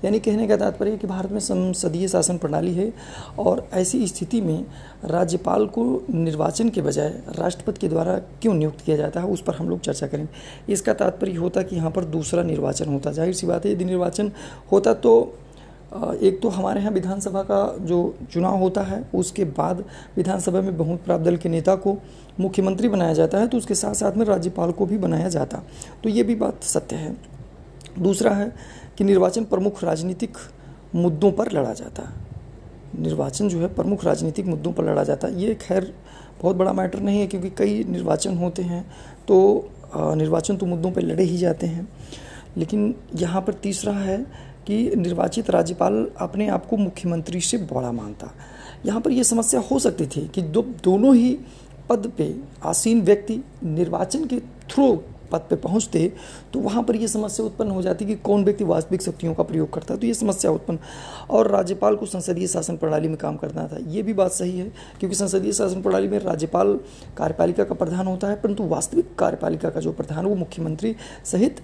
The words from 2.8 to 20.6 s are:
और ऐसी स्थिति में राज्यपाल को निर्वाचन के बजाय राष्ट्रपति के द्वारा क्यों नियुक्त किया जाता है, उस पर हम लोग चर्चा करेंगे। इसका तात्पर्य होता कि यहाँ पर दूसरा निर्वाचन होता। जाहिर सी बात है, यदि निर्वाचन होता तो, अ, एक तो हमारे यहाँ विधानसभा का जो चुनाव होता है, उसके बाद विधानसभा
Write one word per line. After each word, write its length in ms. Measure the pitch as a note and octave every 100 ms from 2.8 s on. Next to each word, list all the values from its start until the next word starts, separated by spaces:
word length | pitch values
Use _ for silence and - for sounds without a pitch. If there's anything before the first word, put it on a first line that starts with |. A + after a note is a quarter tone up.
| G#3 - - - - -
और 300 | G3+ F#3 -
ऐसी 340 | C#4 F#3 B3+ G3+
स्थिति 340 | - E3+ A#3
में 260 | F#3 D#3+ - - - -
राज्यपाल 600 | - E3 F3+ F3 F3+ F#3+ G#3+
को 360 | A#3 A#3+ C4 -
निर्वाचन 580 | F3 E3 D3+ D#3+ - A3+
के 140 | G3+
बजाय 400 | D3 C#3+ D3+ - - -
राष्ट्रपति 420 | E3+ F3 - G#3
के 80 | F#3
द्वारा 300 | D#3+ E3 F#3
क्यों 360 | - - A3+
नियुक्त 260 | F3+ D#3 D3
किया 160 | - D#3
जाता 240 | D3+ F3
है, 60 | F3+
उस 160 | F3+
पर 120 | -
हम 140 | D3+ E3+
लोग 120 | F3
चर्चा 260 | - - C#3+
करेंगे। 640 | D3 D3+ - - - -
इसका 220 | G3 F#3+
तात्पर्य 400 | G#3 F#3+ - F#3+
होता 280 | F3 F3 F#3
कि 140 | F#3+ F3+
यहाँ 140 | D#3+
पर 140 | F#3+
दूसरा 380 | E3+ D#3+ D3 F3
निर्वाचन 460 | E3+ D3+ C#3+ C#3 D#3
होता। 240 | C#3 C#3+
जाहिर 220 | C#3+ E3
सी 120 | F#3 E3+
बात 200 | E3+ G3+
है, 60 |
यदि 120 | F3
निर्वाचन 480 | F#3 F3+ F3 - G#3 - - - -
होता 220 | G3 G3
तो, 440 | A2+ A#2+ A#2 - - - - - - -
अ, 220 | - - -
एक 200 | F#3+ F#3+
तो 60 | A3+
हमारे 320 | F#3 F#3+ G3+
यहाँ 120 | G#3
विधानसभा 500 | G3 F#3 G3 G3 F#3+
का 340 | G3 G3+ G3+ -
जो 380 | F3+ F3 F3 - -
चुनाव 260 | E3+ F3+ F#3+
होता 260 | F#3 F#3+
है, 280 | F#3+ G3 B3
उसके 300 | F#3 F3 -
बाद 400 | F3+ C#3+ D#3 F3+ G3+ - - -
विधानसभा 440 | F3+ F#3+ F3+ F3+